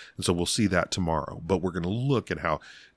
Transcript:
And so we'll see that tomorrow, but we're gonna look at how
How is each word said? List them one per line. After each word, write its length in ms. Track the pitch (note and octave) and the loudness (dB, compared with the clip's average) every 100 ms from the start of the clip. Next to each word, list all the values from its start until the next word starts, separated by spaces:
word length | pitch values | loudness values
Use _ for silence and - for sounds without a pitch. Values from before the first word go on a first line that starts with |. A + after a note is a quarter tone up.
| - - | -18 -4
And 80 | |
so 80 | F#2+ | 0
we'll 140 | F2 F2 | 2 2
see 220 | - G#2 | 2 2
that 240 | F2+ - | 2 0
tomorrow, 500 | - E2+ D#2+ C#2 - | 0 2 0 -2 -10
but 140 | E2 F#2+ | -2 0
we're 140 | F2+ | 0
gonna 160 | F2 F2 | -2 -2
look 420 | A2 C3+ B2 - | 0 2 0 0
at 80 | E2 | -4
how 220 | E2+ D2+ - - - | -2 -2 -4 -20 -20